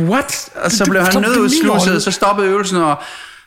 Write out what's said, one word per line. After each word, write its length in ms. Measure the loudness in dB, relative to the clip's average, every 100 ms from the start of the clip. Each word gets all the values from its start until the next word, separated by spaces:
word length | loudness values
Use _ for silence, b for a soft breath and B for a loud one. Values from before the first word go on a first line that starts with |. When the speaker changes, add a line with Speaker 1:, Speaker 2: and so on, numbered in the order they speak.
| 0
Speaker 1:
what?" 400 | 0 -2 -8 -10 -6
Og 60 | -4
så 140 | 0
Speaker 2:
Det 60 | 0
Speaker 1:
blev 120 | 2
han 100 | 2
Speaker 2:
fucking 220 | 2 2
Speaker 1:
nødudsluset, 520 | 2 2 2 2 2 2
Speaker 2:
indhold. 140 | 0
Speaker 1:
så 100 | -2
stoppede 380 | 0 0 2 2
øvelsen, 300 | 0 0 0
og 240 | 0 -2 B B B B